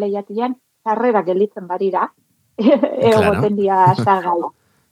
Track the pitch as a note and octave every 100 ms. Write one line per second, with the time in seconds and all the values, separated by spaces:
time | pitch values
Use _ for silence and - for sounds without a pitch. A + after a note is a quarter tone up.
0 | G3+ G3+ G3+ G#3 B3 B3+ _ _ A3 G#3+
1 | B3 G#3 E3+ F#3 G#3 - F3 F#3 G3 F3
2 | A3 - _ _ _ - A3+ C4+ - -
3 | A3+ A3 G#3 - G#3 G#3 G3 F#3+ F#3 F#3+
4 | G#3 F#3+ F3+ F3 - - _ _ _